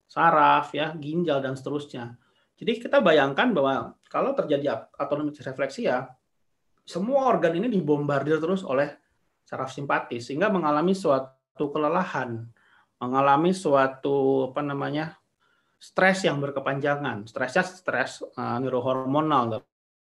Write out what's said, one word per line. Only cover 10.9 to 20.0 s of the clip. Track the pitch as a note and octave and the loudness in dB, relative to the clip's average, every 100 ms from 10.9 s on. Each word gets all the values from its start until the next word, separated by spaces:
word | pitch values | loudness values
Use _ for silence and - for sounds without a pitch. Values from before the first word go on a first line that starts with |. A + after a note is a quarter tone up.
suatu | F#3+ D#3+ C3+ C3+ _ _ - C#3+ | 0 2 0 0 _ _ -6 -4
kelelahan, | D#3 D3+ F3+ F#3 C#3+ B2 A2+ A#2 _ _ _ _ - | -2 0 0 -2 -4 -6 -8 -10 _ _ _ _ -10
mengalami | B2 C3 C#3 C#3 F3 | -2 2 4 4 4
suatu, | F#3 D#3 C#3 C3 - C#3+ C#3 C3+ C3+ C3 | 0 2 4 4 0 -2 2 2 2 0
apa | C#3 | -4
namanya, | D3 C#3 C#3 D3 D#3+ - _ _ _ _ _ _ | -6 -4 -4 -6 -6 -12 _ _ _ _ _ _
stres | - - F#3 F#3+ | -8 2 4 4
yang | E3+ C#3+ | 0 0
berkepanjangan. | C#3 - C#3 C#3 C#3+ C#3+ C#3 G#2+ A2 | -4 -4 -4 -2 -2 -2 -4 -6 -8
Stresnya | - B2+ F#3 F3 | -6 -2 0 0
stres, | - - B2 C3 - | -4 -4 -2 -2 -6
eh, | - - A#2+ A#2+ | -14 -8 -4 -2
neurohormonal | C3 B2 C3 C3 C3 D3 D#3 C#3 A#2 G#2+ - _ _ _ | -2 -2 0 -2 0 0 2 2 0 -4 -10 _ _ _